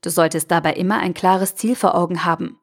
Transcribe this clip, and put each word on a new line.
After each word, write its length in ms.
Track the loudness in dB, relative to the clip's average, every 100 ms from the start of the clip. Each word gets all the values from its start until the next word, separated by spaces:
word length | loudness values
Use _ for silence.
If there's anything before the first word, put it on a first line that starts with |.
du 80 | -2
solltest 420 | 2 2 0 0
dabei 220 | 0 0
immer 260 | 0 0 0
ein 140 | -2
klares 420 | 0 2 2 0 -2
Ziel 200 | -4 0
vor 200 | 2 2
Augen 300 | 0 -2 -2
haben. 340 | -2 -4 -10